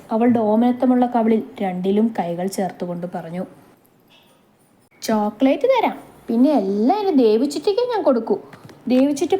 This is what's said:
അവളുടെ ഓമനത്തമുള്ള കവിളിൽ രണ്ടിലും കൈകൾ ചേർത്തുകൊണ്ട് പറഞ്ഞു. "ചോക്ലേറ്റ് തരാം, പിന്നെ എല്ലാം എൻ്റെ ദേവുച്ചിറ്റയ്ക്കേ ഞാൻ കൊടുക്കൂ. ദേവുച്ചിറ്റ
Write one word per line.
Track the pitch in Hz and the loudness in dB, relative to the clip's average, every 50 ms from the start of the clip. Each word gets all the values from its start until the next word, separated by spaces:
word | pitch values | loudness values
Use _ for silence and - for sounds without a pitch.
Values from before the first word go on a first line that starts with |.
| - - | -8 -4
അവളുടെ | 233 220 240 247 226 240 | -2 0 2 2 2 2
ഓമനത്തമുള്ള | 220 208 214 226 240 247 247 - 269 254 254 247 247 | 2 2 2 2 2 2 0 0 0 2 2 2 2
കവിളിൽ | 240 247 233 220 226 226 220 - - - - | 2 0 0 2 2 2 0 -2 -6 -8 -6
രണ്ടിലും | 202 185 180 180 180 196 196 208 226 226 | -6 -6 -4 -4 -2 0 2 2 2 0
കൈകൾ | 226 - 175 175 170 175 180 | 0 -4 -6 -4 -4 -6 -6
ചേർത്തുകൊണ്ട് | 196 - 220 190 175 - - 185 175 175 175 175 | -6 -4 -4 -6 -6 -6 -8 -8 -8 -8 -8 -10
പറഞ്ഞു. | 180 - 175 165 165 170 180 - - - - _ _ _ _ _ _ _ _ _ _ _ _ _ _ _ _ _ _ _ _ _ _ _ _ _ _ _ - | -10 -10 -10 -10 -10 -10 -10 -10 -12 -14 -20 _ _ _ _ _ _ _ _ _ _ _ _ _ _ _ _ _ _ _ _ _ _ _ _ _ _ _ -10
"ചോക്ലേറ്റ് | - - 220 214 208 208 214 - 269 269 302 - - | -4 -2 0 0 0 -2 -2 0 2 2 2 2 2
തരാം, | 508 539 453 349 254 - - - - - - - | 2 2 2 2 0 -2 -6 -14 -20 -20 -14 -8
പിന്നെ | - 226 233 262 311 294 | -2 0 2 4 4 4
എല്ലാം | 233 196 190 196 208 220 269 392 427 | 2 0 0 0 0 2 2 0 0
എൻ്റെ | 403 381 330 | 0 0 2
ദേവുച്ചിറ്റയ്ക്കേ | 262 240 214 214 233 277 294 - 330 - 415 392 480 494 | 4 4 4 4 2 0 -2 -4 -4 -2 -2 -2 0 -2
ഞാൻ | 494 466 392 320 | -2 -2 0 0
കൊടുക്കൂ. | 302 254 226 220 - - - - - - - - - - - - | 0 0 0 0 -2 -4 -4 -6 -12 -20 -20 -20 -20 -20 -10 -4
ദേവുച്ചിറ്റ | 226 247 254 269 285 285 - 349 - 381 | 0 2 2 2 2 0 -2 -2 -2 -2